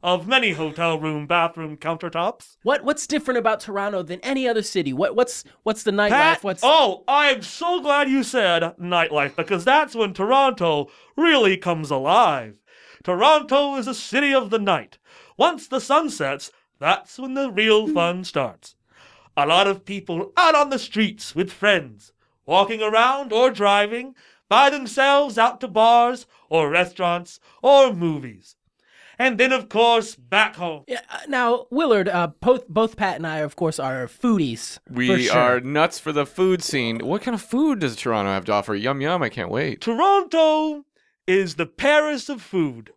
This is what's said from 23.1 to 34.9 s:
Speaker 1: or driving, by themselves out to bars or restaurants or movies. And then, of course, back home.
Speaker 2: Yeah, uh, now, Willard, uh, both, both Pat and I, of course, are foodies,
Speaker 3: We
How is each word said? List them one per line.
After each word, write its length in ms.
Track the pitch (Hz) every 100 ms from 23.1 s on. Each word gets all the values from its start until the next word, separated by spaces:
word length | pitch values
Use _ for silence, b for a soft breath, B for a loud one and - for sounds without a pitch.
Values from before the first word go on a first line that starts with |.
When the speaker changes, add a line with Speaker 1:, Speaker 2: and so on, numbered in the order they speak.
| 277 269
Speaker 1:
or 200 | 214 254
driving, 640 | 214 202 202 208 233 262 - b b b
by 220 | 220 277
themselves 680 | 285 247 - 269 277 285 220
out 240 | 226 -
to 60 | 262
bars 580 | 190 226 240 240 247 - b b
or 180 | 160 151
restaurants 680 | 165 180 180 180 175 175 - b b
or 320 | 247 277 262
movies. 640 | 190 170 151 127 98 _ _ _ _ b b b b
And 180 | 262 214
then, 140 | 262
of 180 | 262 -
course, 460 | 208 233 233 220 -
back 400 | 123 196 208 180
home. 280 | 175 151 -
Speaker 2:
Yeah, 140 | 254 -
uh, 80 | - -
now, 400 | 269 240 240 -
Willard, 400 | 254 320 214 185
uh, 200 | 180 170 -
both, 260 | - 254 -
both 300 | 170 226 -
Pat 200 | 202 151
and 100 | 160
I, 100 | 156
of 180 | 151 -
course, 220 | 160 156
are 300 | 135 131 123
foodies, 720 | - 247 214 143 110 - -
Speaker 3:
We 180 | _